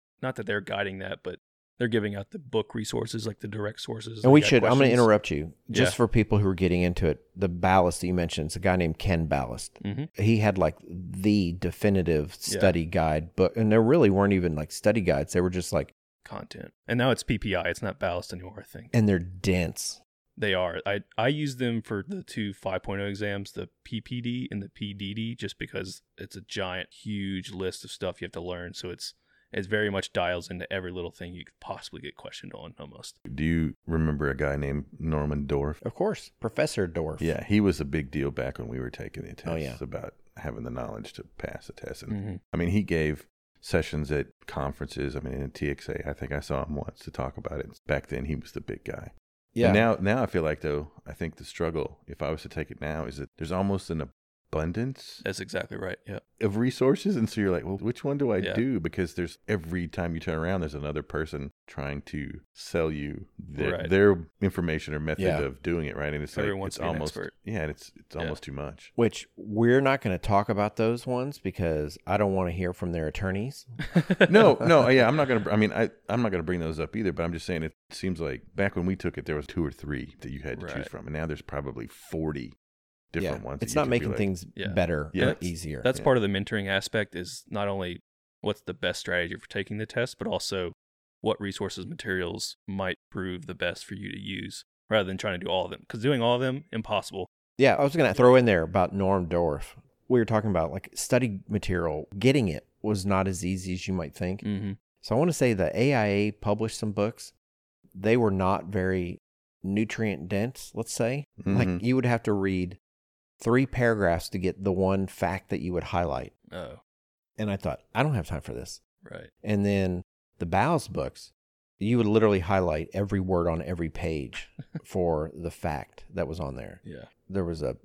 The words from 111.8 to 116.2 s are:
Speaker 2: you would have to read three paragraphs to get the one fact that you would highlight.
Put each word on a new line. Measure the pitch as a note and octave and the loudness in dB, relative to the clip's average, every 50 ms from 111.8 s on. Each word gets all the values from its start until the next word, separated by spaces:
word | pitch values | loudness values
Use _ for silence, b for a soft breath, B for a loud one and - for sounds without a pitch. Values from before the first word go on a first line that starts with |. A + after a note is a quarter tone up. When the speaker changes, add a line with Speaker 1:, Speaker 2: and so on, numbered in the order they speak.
| G2+ | 0
Speaker 2:
you | B2 B2+ | 2 2
would | C3 B2 | 2 2
have | B2 A#2+ A2+ - | 2 0 2 2
to | A2+ G#2 | 0 0
read | G2 F#2+ G2 F#2+ F#2 F2+ F2+ F#2+ - _ _ _ _ _ _ _ _ _ _ _ _ | 2 2 0 0 0 -2 -4 -6 -14 _ _ _ _ _ _ _ _ _ _ _ _
three | - A#2 A#2+ B2+ C3+ | 2 4 4 4 4
paragraphs | - - B2 A#2+ A#2 A2+ G#2 G2 E2+ E2+ E2 - - | 2 0 2 2 4 4 4 4 4 2 2 -2 -6
to | - | -6
get | F#2 F2+ F2+ E2+ F#2+ F#2+ | -2 -2 -2 -2 0 -2
the | G2 | 0
one | F2+ F#2 F#2+ F#2+ G2 G2 G2 | 2 2 2 2 2 2 0
fact | F#2 - - G2 E2 F#2+ F#2+ - _ | -2 -2 -2 -2 -2 -2 -4 -4 _
that | G2+ D2 | -6 -4
you | C2+ F#2 F2 | -2 -2 -2
would | E2+ D#2 | -4 -4
highlight. | - - F2 F2 D#2+ C2+ B1+ | -2 -2 0 0 0 -2 -4